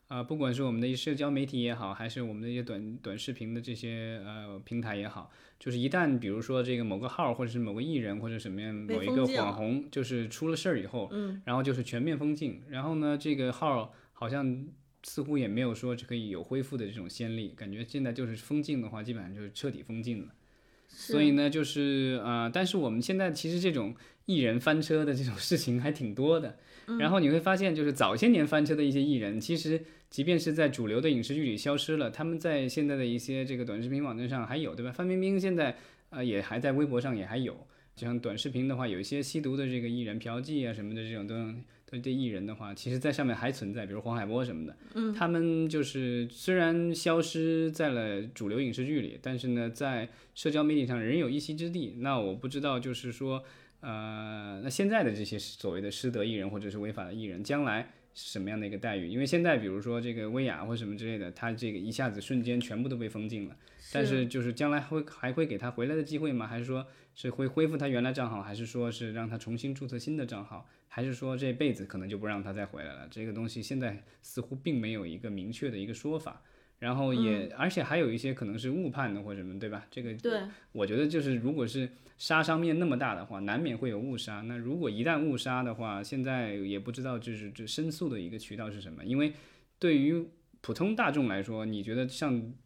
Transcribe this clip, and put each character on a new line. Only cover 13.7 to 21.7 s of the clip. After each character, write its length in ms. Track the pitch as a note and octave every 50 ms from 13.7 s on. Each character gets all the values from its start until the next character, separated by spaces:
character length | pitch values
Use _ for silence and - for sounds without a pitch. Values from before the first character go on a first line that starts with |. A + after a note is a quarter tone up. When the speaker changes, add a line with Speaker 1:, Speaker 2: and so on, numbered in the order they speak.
| C3+ A#2+ A2
Speaker 1:
儿 60 | A2 - - - _ _
好 160 | - A#2+ A2+
像 360 | C3 C#3+ C#3 C3 B2 C3 C#3 D#3 - - - _ _ _ -
似 200 | - - - C3+
乎 140 | C#3+ D3
也 120 | C#3 B2 G#2+
没 120 | G#2 A#2
有 140 | B2+ B2 A2+
说 220 | A2+ - B2+ A#2+
是 80 | A#2 -
可 100 | - A#2+
以 140 | A#2 A2 G#2
有 160 | F#2+ E2 E2+
恢 180 | - C3 C3+ C3
复 140 | C3+ C#3+
的 100 | B2 A2
这 60 | G2 G#2+
种 180 | A#2 F2 F2+
先 260 | - - A#2+ A2+ A2+
例， 160 | A2+ A2 G2 -
感 160 | - G#2+ G2 G2
觉 120 | G#2+ A#2+ A#2+
现 160 | - C#3+ C3+
在 80 | B2 A#2
就 140 | B2+ B2+
是 100 | A2+ A2+
封 260 | A2 - - C#3+ D3+ D3
禁 180 | D#3 D3+ B2+
的 100 | A2+ G#2+
话， 120 | G#2+ G#2+ G#2+
基 100 | A#2+ A#2+
本 80 | A2
上 140 | F#2 F2 G2
就 60 | G#2
是 100 | G#2+ G2+ -
彻 200 | - - C#3 A#2
底 100 | - -
封 180 | - A2+ A2+
禁 200 | A2+ B2 A#2 G#2 D#2
了。 60 | - - - _ _ _ _ _ _ _ _ _ -
Speaker 2:
是。 240 | - - - - F#3+
Speaker 1:
所 60 | D3
以 120 | D3+ D3 C#3+
呢， 180 | C#3 C#3+ C#3+
就 140 | D3 D#3 D3
是， 560 | C3+